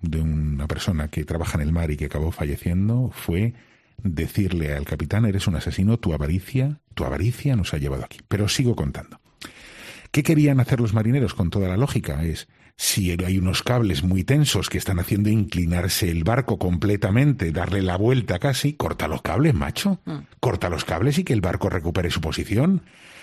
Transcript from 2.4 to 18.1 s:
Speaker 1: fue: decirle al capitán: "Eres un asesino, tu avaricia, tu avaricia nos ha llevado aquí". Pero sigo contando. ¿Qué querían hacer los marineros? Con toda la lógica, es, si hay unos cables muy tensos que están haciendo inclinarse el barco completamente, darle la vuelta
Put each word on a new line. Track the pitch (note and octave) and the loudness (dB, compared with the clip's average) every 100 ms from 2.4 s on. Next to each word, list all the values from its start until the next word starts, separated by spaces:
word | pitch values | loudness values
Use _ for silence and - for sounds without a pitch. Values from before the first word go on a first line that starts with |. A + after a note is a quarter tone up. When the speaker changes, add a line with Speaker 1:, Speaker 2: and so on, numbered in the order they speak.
| D2 C#2 F2+ F2+ G2+ B2 B2+ | -4 -2 0 0 2 0 -2
Speaker 1:
fue: | - - E2+ A#2 - - _ _ - | -4 -2 0 0 -4 -16 _ _ -6
decirle | G2+ D#2 D#2+ - F#2+ E2+ D2 | -4 -2 -2 0 0 0 -2
al | D2 | -4
capitán: | C#2 D#2 D#2 G2+ | -4 -4 -2 2
"Eres | A#2 F#2+ - | 2 2 0
un | D#2 | -2
asesino, | F2 - F#2+ A2+ | -2 0 2 2
tu | F#2+ | 0
avaricia, | D2+ D2 F#2 - B2+ C#3 D3 _ | 0 0 -2 -2 -2 -2 -4 _
tu | - | -6
avaricia | C2 C#2+ G#2 B2 C#3+ A#2+ | -4 -2 -2 -2 0 0
nos | F2 | 0
ha | D#2 | -2
llevado | C#2 C2+ | -2 -4
aquí". | A#1 - - | -8 -16 -4
Pero | G2+ G#2 | -2 0
sigo | - B2 A2 | 2 2 0
contando. | C#2+ - - - _ _ - - - - - - - | -2 -6 -12 -20 _ _ -20 -20 -20 -20 -20 -20 -4
¿Qué | - | 0
querían | D3 D#3 D3 C3+ | 4 6 6 4
hacer | A#2+ B2+ | 4 2
los | A2+ | 2
marineros? | G#2+ G#2+ C#3 G#2+ | 2 2 2 2
Con | - E2+ | 0 0
toda | G2+ F#2 | 2 0
la | F#2 | 0
lógica, | C#3+ G#2+ D2+ C#2+ | 0 0 -2 -2
es, | E2 F2 - _ - - | -2 -4 -10 _ -20 -6
si | - - F2+ | -2 2 2
hay | E2+ F2+ F#2+ | 0 0 2
unos | F#2 F2 | 2 0
cables | - B2 G#2+ D2 | 0 2 2 2
muy | F2+ F#2+ | 2 2
tensos | F2+ C#3+ C#3+ G2 - | 2 2 2 0 -2
que | - | -4
están | G2+ F2+ | -2 -2
haciendo | F2 G2+ G#2 | 0 0 2
inclinarse | A2 G2 F2 E2+ F2 F#2+ - F2 | 2 2 0 0 0 0 0 0
el | E2 | 0
barco | E2 B2 B2+ F#2+ | 2 0 0 -2
completamente, | F2+ F2 G2+ G#2 G2 A2+ D3 A#2 E2 | 0 0 2 2 2 4 4 2 0
darle | D#2+ F2 G2 | -2 -2 0
la | F#2 F2+ | 0 2
vuelta | A2 | 2